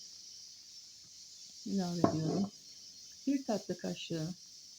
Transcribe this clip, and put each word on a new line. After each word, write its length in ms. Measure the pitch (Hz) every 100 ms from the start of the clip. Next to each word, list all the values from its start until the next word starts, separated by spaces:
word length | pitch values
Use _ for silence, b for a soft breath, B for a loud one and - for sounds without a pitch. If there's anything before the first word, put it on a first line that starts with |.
| - - - - - - - - - - - - - - - -
ilave 340 | 208 196 175 175
ediyorum. 520 | 165 160 156 185 202 - - - - - - - -
Bir 180 | 277
tatlı 340 | 269 202 - 180
kaşığı 500 | 185 175 - 165 156 185 - - -